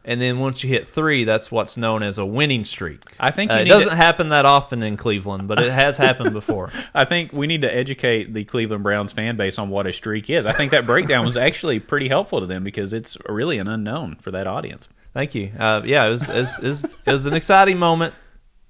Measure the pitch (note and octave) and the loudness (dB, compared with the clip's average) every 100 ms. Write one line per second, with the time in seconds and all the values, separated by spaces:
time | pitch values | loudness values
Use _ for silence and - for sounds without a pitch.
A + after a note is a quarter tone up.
0 | - A#2+ B2 B2 C3+ C3 C3 B2+ - - | -6 -2 -2 0 -4 -4 -2 -2 -2 -2
1 | D#3 C#3+ A2 A2 - A2+ G2+ - A2+ A2 | 0 2 2 0 0 -4 -4 -4 -2 -2
2 | G#2 G2+ G2 A2+ D3 B2+ G2+ - F2 C#2+ | -4 -4 -4 0 0 0 -4 -8 -10 -10
3 | - - C3 C#3+ G#3+ A2+ F3+ G3+ - E3 | -20 -2 -2 0 2 2 8 8 8 4
4 | E3 E3 D#3+ D3 C#3 C#3+ - A#2+ G#2+ G#2 | 4 4 2 4 6 6 4 -4 -4 -4
5 | A#2+ G2+ G2 F#2+ G2 G#2+ B2 C3 C#3 C#3 | -2 -2 -4 -6 -2 0 0 2 2 4
6 | C3 B2+ B2 G#2+ - G2 F2+ - - - | 2 2 -2 -4 -4 -4 -4 -10 -6 0
7 | C3+ F3 E3 C#3+ D3 D#3+ C3 A#2 C3 C3+ | 2 0 -2 -4 -2 0 0 0 -2 -2
8 | B2+ A2+ G#2 A2 G#2 B2 A2+ G#2 G2+ G#2 | 0 0 -2 -8 -4 -4 -2 -2 0 -2
9 | G2+ - A2 A#2 G2 G#2 G2+ G2 F#2+ F2+ | -2 -4 -4 -2 -4 -4 -4 -2 -4 -6
10 | A2 G#2+ G#2 D#3+ G#2+ A2+ C#3+ D3 A#2+ B2 | -6 -6 -2 -2 0 -2 2 2 4 0
11 | D3 C3 A#2 A#2+ B2+ - E3+ A2+ - C#3+ | 2 0 2 0 0 0 -4 -4 -2 -4
12 | C3+ C#3 G3+ D3+ F2+ F#2 F#2+ G2+ G2 A2+ | 0 0 0 -4 -4 -6 -6 -6 -6 -8
13 | A2 - - G#2 D3+ C3 G2 A2 G#2 C#3 | -10 -14 -8 -4 -2 -2 -4 -6 -6 -6
14 | A#2 - - F#2 F#2+ G#2+ - - - _ | -8 -12 -10 -6 -6 -6 -10 -16 -20 _
15 | - B2+ C#3 A#2+ G2 G#2+ A2 G#2+ A2+ C#3+ | -12 -6 -6 -6 -8 -2 0 0 2 2
16 | A2 A#2+ C#3+ - B2 - B2 C#3+ D#4 - | 2 0 -2 -2 -4 -6 -6 -6 -10 -6
17 | - C#3 C#3 D#3+ - F#3+ G3 F#3 E3+ E3 | 0 0 0 -4 4 6 6 4 2 2
18 | E3 - - - _ _ _ | -2 -6 -20 -20 _ _ _